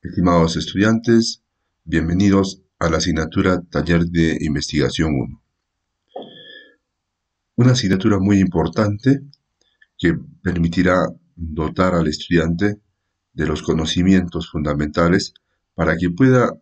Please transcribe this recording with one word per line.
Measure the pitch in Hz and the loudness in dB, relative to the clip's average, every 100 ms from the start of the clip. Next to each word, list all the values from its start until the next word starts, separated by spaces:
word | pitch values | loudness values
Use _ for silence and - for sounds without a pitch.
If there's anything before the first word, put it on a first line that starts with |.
Estimados | - - 87 87 82 82 | -8 -2 2 2 2 -2
estudiantes, | - 95 107 113 120 117 113 - _ _ _ _ | -6 0 0 0 2 2 2 -6 _ _ _ _
bienvenidos | 80 80 82 87 101 98 92 - _ _ | -4 -2 0 2 4 2 0 -6 _ _
a | 85 | -2
la | - | -2
asignatura | 95 80 80 92 92 90 85 | -2 -2 -2 -2 0 0 -4
Taller | 73 73 85 85 | -6 0 0 0
de | 85 80 73 | 0 0 0
Investigación | 78 71 - 73 65 - 80 | -4 -4 -4 -2 -2 -2 -2
uno. | 67 58 - _ _ _ _ _ _ _ - - - - - - _ _ _ _ _ _ _ _ | -2 -6 -12 _ _ _ _ _ _ _ -18 -18 -20 -20 -20 -20 _ _ _ _ _ _ _ _
Una | - 123 | 2 2
asignatura | 123 95 95 107 98 | 2 0 0 2 2
muy | 95 98 | 2 4
importante | 92 85 82 82 104 104 131 135 - _ _ _ _ _ _ _ | 2 0 -2 0 -2 0 0 0 -4 _ _ _ _ _ _ _
que | 87 78 - - | -2 -2 -8 -8
permitirá | 92 85 82 95 90 90 78 - _ - | -4 -2 -2 0 2 2 0 -6 _ -14
dotar | 82 78 78 82 92 | -10 -6 -6 -2 0
al | 87 78 | 2 -2
estudiante | 76 - 85 82 85 104 104 _ _ _ _ _ | -4 0 0 0 0 -2 -4 _ _ _ _ _
de | - 76 | -6 -4
los | 76 | -4
conocimientos | - 80 82 90 90 95 85 85 - | -2 -2 -2 0 4 2 2 -8 -8
fundamentales | 80 73 73 76 76 85 92 - _ _ _ _ | -6 -4 -4 -4 0 2 2 -2 _ _ _ _
para | - 80 82 | -4 -2 0
que | 87 | -2
pueda | 85 131 127 120 - | 2 4 4 2 -4